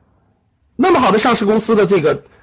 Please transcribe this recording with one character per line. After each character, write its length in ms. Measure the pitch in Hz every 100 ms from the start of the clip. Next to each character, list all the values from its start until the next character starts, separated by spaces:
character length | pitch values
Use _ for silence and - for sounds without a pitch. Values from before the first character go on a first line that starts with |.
| _ _ _ _ _ _ _
那 160 | - 370
么 80 | 330
好 140 | 233
的 60 | 214
上 160 | 254 220
市 100 | 202
公 140 | 220
司 160 | 220 214
的 100 | 190
这 140 | 196
个， 240 | 147 139 - _